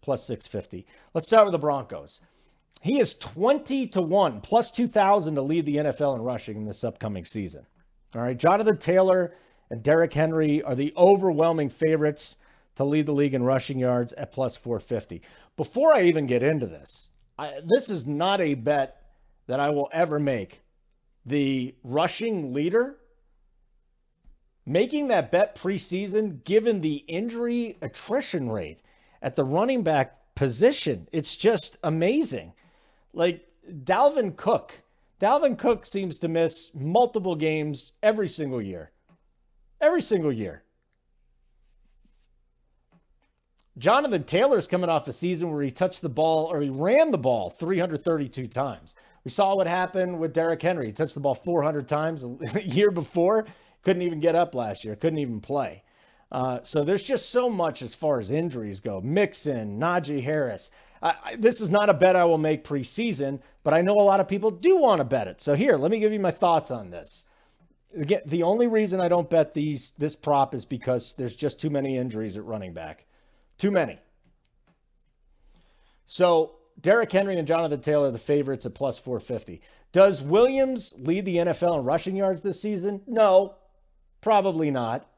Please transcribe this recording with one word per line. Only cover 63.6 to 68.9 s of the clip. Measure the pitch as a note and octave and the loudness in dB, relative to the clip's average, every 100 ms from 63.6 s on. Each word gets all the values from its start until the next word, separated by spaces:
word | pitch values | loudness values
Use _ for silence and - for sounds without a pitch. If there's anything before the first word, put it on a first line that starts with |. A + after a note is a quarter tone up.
but | - | 2
I | D#3 | 4
know | F3+ G#3 | 4 6
a | |
lot | G3+ G3 | 6 6
of | F#3+ | 2
people | G3 G#3+ | 0 -2
do | F3 C4+ F#4 | 0 4 6
want | C#4 F#3 | 6 4
to | C3 | 2
bet | B2+ G2 | 0 -2
it. | F2 | -6
So | - C#3+ | 0 2
here, | B3+ E3 | 4 4
let | C#3+ | 2
me | A3 | 2
give | G#3+ | 2
you | G#3+ | 2
my | F#3+ | -2
thoughts | - F3+ E3 - | 2 2 2 0
on | B2 F#2+ | -10 -10
this. | F2 - - - _ _ _ _ _ _ G3 | -16 -16 -20 -20 _ _ _ _ _ _ -10
Again, | D3 G3+ - | -2 -2 -2
the | E3 | -2
only | E3+ G#3+ A#3+ | 0 2 2
reason | A3 G#3+ | 2 0